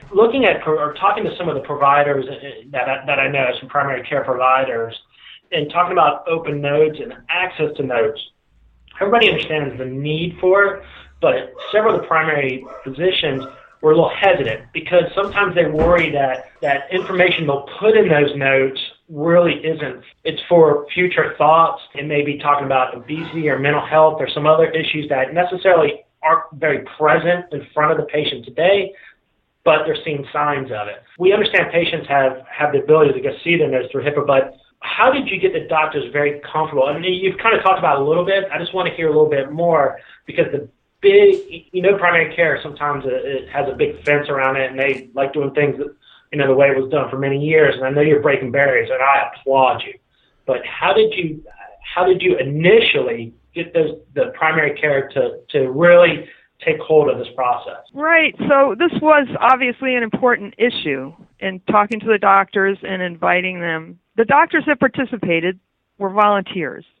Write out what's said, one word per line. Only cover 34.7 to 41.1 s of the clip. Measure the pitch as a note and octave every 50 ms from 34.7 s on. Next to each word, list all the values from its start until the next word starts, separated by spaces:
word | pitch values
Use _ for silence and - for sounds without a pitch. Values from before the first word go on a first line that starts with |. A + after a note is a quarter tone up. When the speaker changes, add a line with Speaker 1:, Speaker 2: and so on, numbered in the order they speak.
| _ _
Speaker 1:
how | - - - - A3 B3+ C4+
did | C#4 - -
you | G3 F3+
get | F#3 F#3 E3+
the | D#3+ - -
doctors | E3 D#3 D#3 D#3 - D3 B2+ A#2+
very | - D3 D3 D3 C#3+ D3
comfortable? | - - - D#3 E3 - D3+ C#3 C3
I | C#3 D3 D#3+
mean, | E3+ F#3 F#3
you've | F3+ F#3+ F#3+ F3+
kind | - - A3+ A3
of | - -
talked | F#3+ F#3+ -
about | E3 D#3+ C#3+ C#3
it | C#3
a | D3
little | D#3 E3+ F3+
bit. | F3+ F#3+ G3 F#3 -
I | D3 D#3
just | E3+ E3+ -
want | F#3+ F3+ E3+
to | -
hear | F3 E3 D#3
a |
little | D3+ D3+ D#3 D3+
bit | C#3+ C#3 C3 C#3 D3+
more | D#3+ E3+ F3 E3 D#3 C#3 C3+ - - - - - _ _
because | - - - E3 -
the | - C#3+ C#3+ - _ _ _ _ _ _ -
big, | G3+